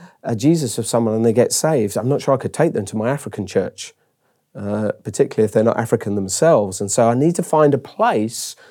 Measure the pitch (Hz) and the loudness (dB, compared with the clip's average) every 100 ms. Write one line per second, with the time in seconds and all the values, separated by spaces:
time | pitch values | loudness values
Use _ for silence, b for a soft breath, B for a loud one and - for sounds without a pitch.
0 | b b - 113 147 165 123 - 113 120 | b b -6 0 2 2 0 -4 -2 0
1 | 113 110 117 113 107 - 156 147 104 101 | 0 2 2 4 2 2 0 2 0 -2
2 | 120 143 - 131 - - 160 117 98 110 | -2 -2 0 0 -2 0 0 0 -4 -4
3 | 113 139 110 - 95 98 90 - - _ | -4 -4 -8 -8 -2 -2 -2 -8 -18 _
4 | _ _ _ _ _ 120 101 104 107 - | _ _ _ _ _ -12 -6 -4 -4 -6
5 | - - - - 107 110 113 - 113 113 | -8 -2 -2 2 2 4 2 0 0 -2
6 | 104 101 95 - 160 135 98 95 101 - | -2 -4 -4 2 4 4 2 -6 -4 2
7 | 113 120 160 175 180 156 147 135 - - | 2 4 2 0 0 4 4 2 -4 -2
8 | 226 135 110 - - - b | 0 0 -2 -6 -12 -14 b